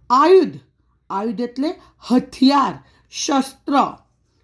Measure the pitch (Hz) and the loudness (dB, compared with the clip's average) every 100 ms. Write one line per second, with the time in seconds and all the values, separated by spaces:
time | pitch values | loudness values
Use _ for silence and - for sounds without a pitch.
0 | - 247 320 381 302 - - _ _ _ | -2 2 6 6 4 -4 -20 _ _ _
1 | - 190 220 202 240 254 302 381 _ _ | -10 -8 -6 -6 -8 -6 -6 -8 _ _
2 | - 247 254 - 262 277 233 139 - _ | -2 -2 -2 -2 0 2 -2 -6 -16 _
3 | _ - - 277 262 - - 277 196 - | _ -10 -4 -4 -4 -10 -4 -2 -2 -6
4 | _ _ _ _ | _ _ _ _